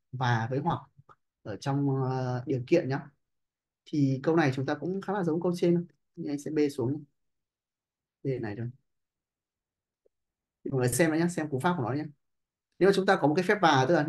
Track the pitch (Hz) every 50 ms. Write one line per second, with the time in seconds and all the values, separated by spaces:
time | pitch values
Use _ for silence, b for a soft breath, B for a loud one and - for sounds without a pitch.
0 | _ _ 131 127 131 120 120 110 113 120 127 143 143 170 - - - _ _ -
1 | _ - - _ _ _ _ _ _ 110 101 95 - 139 139 143 143 139 135 135
2 | 131 127 131 131 127 127 127 123 123 - 139 123 120 - 175 - - 131 135 143
3 | - - _ _ _ _ _ _ _ _ _ _ _ _ _ _ _ - 165 147
4 | 139 135 135 127 - 165 160 170 156 135 127 139 135 151 147 147 165 175 185 196
5 | 190 196 196 208 175 165 151 175 170 180 175 180 185 175 175 170 170 - _ _
6 | _ _ _ 170 160 151 143 143 - - 156 151 147 139 - - 117 127 147 151
7 | 143 - _ _ _ _ _ _ _ _ _ _ _ _ _ _ _ _ _ _
8 | _ _ _ _ - 139 131 117 110 104 101 117 117 120 - _ _ _ _ _
9 | _ _ _ _ _ _ _ _ _ _ _ _ _ _ _ _ _ _ _ _
10 | _ _ _ _ _ _ _ _ _ _ _ _ - - 135 131 123 123 - -
11 | 165 160 156 160 170 175 175 165 156 151 139 131 180 175 180 175 120 107 131 147
12 | 160 151 - _ _ _ _ _ _ _ _ _ _ _ _ - 175 202 196 202
13 | 190 208 190 175 - 147 151 190 180 196 208 202 190 156 143 131 131 151 175 156
14 | 147